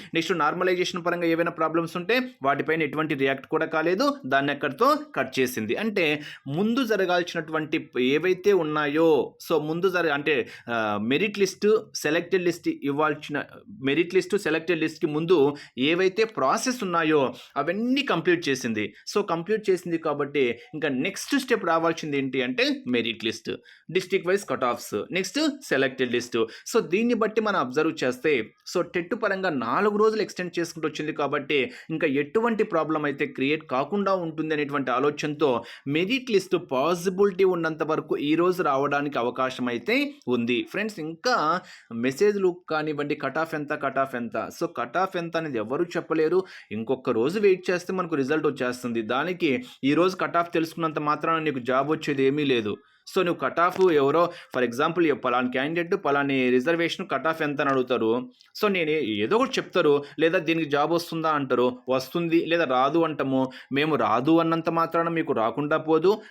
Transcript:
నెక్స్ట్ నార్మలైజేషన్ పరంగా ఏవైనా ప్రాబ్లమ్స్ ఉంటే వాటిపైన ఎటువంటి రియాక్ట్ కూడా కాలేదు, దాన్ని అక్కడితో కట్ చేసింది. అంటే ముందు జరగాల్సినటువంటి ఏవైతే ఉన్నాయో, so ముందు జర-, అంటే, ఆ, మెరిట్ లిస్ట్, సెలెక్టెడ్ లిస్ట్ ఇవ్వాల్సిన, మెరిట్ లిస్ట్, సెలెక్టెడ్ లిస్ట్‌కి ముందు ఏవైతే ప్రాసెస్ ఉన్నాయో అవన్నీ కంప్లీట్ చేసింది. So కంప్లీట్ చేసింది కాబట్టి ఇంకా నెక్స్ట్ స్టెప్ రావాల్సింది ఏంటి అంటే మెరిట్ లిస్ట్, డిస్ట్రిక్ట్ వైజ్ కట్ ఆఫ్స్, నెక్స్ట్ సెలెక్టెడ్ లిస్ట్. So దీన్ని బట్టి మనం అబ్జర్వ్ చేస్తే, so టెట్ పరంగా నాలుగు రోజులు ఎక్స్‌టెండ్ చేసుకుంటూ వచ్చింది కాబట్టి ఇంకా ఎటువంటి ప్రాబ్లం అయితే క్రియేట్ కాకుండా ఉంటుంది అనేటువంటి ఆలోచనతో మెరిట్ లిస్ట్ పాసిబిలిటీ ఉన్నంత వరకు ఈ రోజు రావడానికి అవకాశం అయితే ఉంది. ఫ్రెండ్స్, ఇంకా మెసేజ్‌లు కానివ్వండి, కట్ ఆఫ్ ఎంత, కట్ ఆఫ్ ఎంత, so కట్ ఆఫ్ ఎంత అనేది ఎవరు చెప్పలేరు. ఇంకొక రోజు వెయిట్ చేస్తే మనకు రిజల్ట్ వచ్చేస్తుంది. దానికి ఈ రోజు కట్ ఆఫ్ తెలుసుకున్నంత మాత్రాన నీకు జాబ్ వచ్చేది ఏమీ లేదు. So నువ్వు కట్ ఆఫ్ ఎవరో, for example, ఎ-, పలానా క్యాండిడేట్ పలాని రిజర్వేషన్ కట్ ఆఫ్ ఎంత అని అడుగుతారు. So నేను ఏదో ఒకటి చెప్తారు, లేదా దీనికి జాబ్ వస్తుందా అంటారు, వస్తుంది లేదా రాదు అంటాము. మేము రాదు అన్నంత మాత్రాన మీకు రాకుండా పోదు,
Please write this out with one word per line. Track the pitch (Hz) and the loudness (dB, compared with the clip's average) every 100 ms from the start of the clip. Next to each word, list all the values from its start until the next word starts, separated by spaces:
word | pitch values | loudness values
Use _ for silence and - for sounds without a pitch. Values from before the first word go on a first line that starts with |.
| - | -4
నెక్స్ట్ | 165 160 175 | -4 -2 0
నార్మలైజేషన్ | 151 165 185 180 175 180 170 | 0 2 0 0 -2 -2 -4
పరంగా | 175 170 | 0 0
ఏవైనా | 165 170 | 2 0
ప్రాబ్లమ్స్ | 165 160 165 165 180 | 0 0 0 -2 -4
ఉంటే | 175 247 254 - | 0 0 0 -2
వాటిపైన | 135 139 143 160 | 0 0 0 0
ఎటువంటి | 151 143 156 143 | 0 -2 -2 0
రియాక్ట్ | 135 135 - | 0 0 -2
కూడా | 156 160 | -2 0
కాలేదు, | 160 160 190 277 277 131 | 0 0 2 0 0 0
దాన్ని | 139 143 | 2 2
అక్కడితో | 143 147 139 254 302 302 147 | -2 -4 2 2 2 -2 -4
కట్ | 131 - | -4 0
చేసింది. | 127 113 107 - | 0 0 -4 -2
అంటే | 220 208 156 147 147 - - | -2 0 0 0 -6 -16 -8
ముందు | 147 214 240 | -2 0 0
జరగాల్సినటువంటి | 233 208 185 180 175 170 156 156 151 156 135 120 | 0 0 2 0 0 -6 -4 -4 -2 -4 -4 0
ఏవైతే | 127 147 175 185 202 | 2 2 2 2 4
ఉన్నాయో, | 190 156 151 147 151 165 143 101 - - | 2 2 0 0 4 4 4 2 -6 -2
so | 160 | 0
ముందు | 151 165 190 | 0 0 0
జర-, | 180 165 | 2 0
అంటే, | 143 143 139 113 - - | 0 2 0 0 -8 -4
ఆ, | 117 107 104 | -2 0 0
మెరిట్ | 110 147 214 208 | 0 0 0 0
లిస్ట్, | 190 - 208 214 - - | -2 2 2 2 0 -4
సెలెక్టెడ్ | 156 165 175 190 | 0 0 0 0
లిస్ట్ | 175 165 165 - | 0 -2 -4 -4
ఇవ్వాల్సిన, | 139 143 156 151 - 143 - - - 104 | -4 0 0 -2 -6 -8 -8 -12 -20 -6
మెరిట్ | 135 180 175 | 0 0 2
లిస్ట్, | 190 180 202 | 0 0 -2
సెలెక్టెడ్ | 156 160 160 165 | 0 -2 0 0
లిస్ట్‌కి | 156 156 170 | 0 -2 -2
ముందు | 151 165 175 139 143 - - | -2 4 6 4 2 -10 -2
ఏవైతే | 139 175 190 190 | 0 2 2 2
ప్రాసెస్ | 220 - 135 208 254 247 | -2 0 0 2 0 -2
ఉన్నాయో | 190 170 156 151 123 - - - | -2 0 2 4 2 -2 -8 -4
అవన్నీ | 147 196 240 269 | -2 -2 0 0
కంప్లీట్ | 269 180 170 170 147 | 0 0 2 2 2
చేసింది. | 131 120 107 104 - - | -2 -2 -2 -4 -8 -6
So | 208 | -4
కంప్లీట్ | 202 170 170 220 208 | -2 -4 -2 -2 2
చేసింది | 180 175 165 | 0 0 -4
కాబట్టి | 160 143 139 143 123 113 - | -2 -2 -2 2 0 0 -8
ఇంకా | 156 151 | -6 -2
నెక్స్ట్ | 127 175 - - 285 | -2 -2 -6 -2 -2
స్టెప్ | - 220 180 | 0 -2 2
రావాల్సింది | 165 165 165 160 139 | 2 2 -2 -2 -2
ఏంటి | 135 131 | -2 -2
అంటే | 123 175 277 294 123 | -2 0 0 -2 0
మెరిట్ | 123 113 107 113 | 0 0 -2 -4
లిస్ట్, | - - - - - - | -4 -6 -8 -10 -20 -6
డిస్ట్రిక్ట్ | 175 185 190 170 | -4 -2 -2 0
వైజ్ | 196 - | -2 -2
కట్ | 123 | -2
ఆఫ్స్, | 127 120 - 104 - | 0 -2 -4 -6 -4
నెక్స్ట్ | 175 190 277 311 285 | -4 -4 -2 -2 -2
సెలెక్టెడ్ | - 139 135 131 127 | -2 0 0 0 0
లిస్ట్. | 120 120 120 110 - - | 0 0 0 0 -4 -2
So | 233 | -2
దీన్ని | 151 190 240 | 0 0 2
బట్టి | 226 214 214 | 2 0 0
మనం | 214 185 | 0 0
అబ్జర్వ్ | 127 135 160 151 | 0 0 0 0
చేస్తే, | 135 123 160 131 107 _ - 180 | -2 0 0 0 -2 _ -6 -4
so | |
టెట్ | 170 180 175 220 | -2 -4 -4 -2
పరంగా | - 190 185 | -2 0 -2
నాలుగు | 139 113 147 208 208 | -2 0 2 2 4
రోజులు | 220 214 | 2 2
ఎక్స్‌టెండ్ | 190 - 180 175 | -2 -4 -6 -4
చేసుకుంటూ | 165 165 156 | -6 -4 -6
వచ్చింది | 151 156 | -4 -6
కాబట్టి | 151 139 147 131 147 123 - - | -2 -2 -2 0 0 0 -4 -8
ఇంకా | 160 165 | -2 0
ఎటువంటి | 135 147 226 233 220 | 0 0 0 0 0
ప్రాబ్లం | 208 165 151 156 147 | 0 0 0 0 -2
అయితే | 131 135 | -2 -4
క్రియేట్ | 127 135 156 151 | -2 0 -2 -2
కాకుండా | 131 143 202 196 | -2 -2 -2 0
ఉంటుంది | 190 165 151 156 | 0 -2 -6 -2
అనేటువంటి | 151 143 143 131 | -2 -2 -2 0
ఆలోచనతో | 123 143 147 151 147 151 117 - - 135 | 2 0 0 -4 0 2 0 -4 -12 -4
మెరిట్ | 151 190 262 254 | -2 0 -2 0
లిస్ట్ | 202 190 180 175 | 0 2 -2 0
పాసిబిలిటీ | 127 151 175 180 185 202 180 | 0 0 0 -2 2 2 4
ఉన్నంత | 190 175 160 156 | 2 2 -2 -2
వరకు | 156 156 151 - | -2 -2 -2 -2
ఈ | 143 160 | 0 2
రోజు | 180 180 | 2 2
రావడానికి | 156 135 143 143 143 135 | 0 2 2 0 -2 -2
అవకాశం | 120 123 131 127 123 | -2 -2 -4 -2 -4
అయితే | 120 - 254 285 - - | -4 -2 0 -2 -6 -2
ఉంది. | 120 117 120 - | -2 0 0 -2
ఫ్రెండ్స్, | 185 214 208 | -4 -6 -6
ఇంకా | 156 165 254 226 156 180 - - _ | -10 -6 -2 0 2 0 -4 -18 _
మెసేజ్‌లు | 117 127 135 208 202 185 175 - | -2 -2 2 2 4 0 0 -4
కానివ్వండి, | 156 151 147 147 147 | -4 -2 -4 -4 -2
కట్ | 135 156 | -2 -2
ఆఫ్ | 160 156 | -2 -4
ఎంత, | 143 151 | -4 -4
కట్ | 135 131 | -2 0
ఆఫ్ | 135 123 | -2 -4
ఎంత, | 117 113 92 - | -6 -6 -6 -6
so | 170 | -6
కట్ | 127 123 170 | -4 -4 -2
ఆఫ్ | 185 185 | -2 -4
ఎంత | 170 165 | -4 -4
అనేది | 160 120 | -4 -4
ఎవరు | 107 143 | -4 -2
చెప్పలేరు. | 175 170 156 160 156 185 185 - - | -2 -4 -2 0 2 2 0 -10 -10
ఇంకొక | 104 113 131 - | -8 -4 -2 0
రోజు | 110 127 208 | 2 2 4
వెయిట్ | 202 185 185 | 4 4 2
చేస్తే | 180 175 | -2 -2
మనకు | 190 175 151 | -4 -2 -2
రిజల్ట్ | 131 156 151 | 0 0 0
వచ్చేస్తుంది. | 131 123 123 123 117 | -2 -4 -4 -4 -4
దానికి | 110 123 170 175 165 123 123 - | -2 -2 -2 -2 0 0 -4 -4
ఈ | 135 | 0
రోజు | 147 185 185 | 2 2 0
కట్ | 156 170 | -2 0
ఆఫ్ | 170 | 0
తెలుసుకున్నంత | 165 160 - 160 151 | -2 -2 -2 -4 -2
మాత్రాన | 151 151 165 160 | -2 0 0 0
నీకు | 156 135 | 0 -2
జాబ్ | 120 131 139 | 0 0 2
వచ్చేది | 156 156 139 | -2 -2 2
ఏమీ | 135 147 143 | 2 2 2
లేదు. | 120 104 - _ _ - | 2 0 -6 _ _ -4
So | 190 175 | 0 0
నువ్వు | 156 | 0
కట్ | 131 165 | -2 2
ఆఫ్ | 180 185 185 | 0 4 4
ఎవరో, | 147 139 160 170 - - 131 | 6 4 4 2 0 -6 -2
for | 123 | 0
example, | 120 156 170 160 | 0 0 2 2
ఎ-, | |
పలానా | 127 127 123 127 | 2 0 0 0
క్యాండిడేట్ | 131 143 170 170 190 147 | -2 -2 -2 -2 -2 2
పలాని | 139 139 135 123 | 2 2 2 4
రిజర్వేషన్ | 127 139 170 165 - 190 | 4 2 0 0 -2 -4
కట్ | 135 156 | -2 -2
ఆఫ్ | 160 | -2
ఎంత | 147 143 | -2 0
అని | 143 | 0
అడుగుతారు. | 135 123 120 113 120 127 - _ - | 0 2 2 2 0 -2 -14 _ -2
So | 214 | 0
నేను | 190 156 | 0 0
ఏదో | 156 110 104 110 214 | 0 0 -2 0 2
ఒకటి | 254 | 0
చెప్తారు, | - 175 185 156 143 143 - | -2 -2 2 4 4 0 0
లేదా | 165 180 | 2 2
దీనికి | 156 165 151 | 0 -2 0
జాబ్ | 143 147 | 0 2
వస్తుందా | 170 170 165 160 | 0 -2 -4 0
అంటారు, | 147 131 123 123 123 - | 0 0 2 2 0 -2
వస్తుంది | 131 127 175 170 165 160 | -2 -2 -4 0 0 2
లేదా | 170 | 0
రాదు | 147 127 135 165 | 2 2 2 2
అంటాము. | 160 143 135 131 131 - - | 0 0 0 0 0 -4 -4
మేము | 135 151 139 | 0 2 2
రాదు | 107 113 139 165 | 4 4 4 4
అన్నంత | 165 165 165 | 4 0 0
మాత్రాన | 165 165 170 165 | 0 0 0 0
మీకు | 165 156 | 0 0
రాకుండా | 117 113 127 147 156 | 0 0 0 -2 -2
పోదు, | 156 160 180 220 - | 2 4 4 2 -4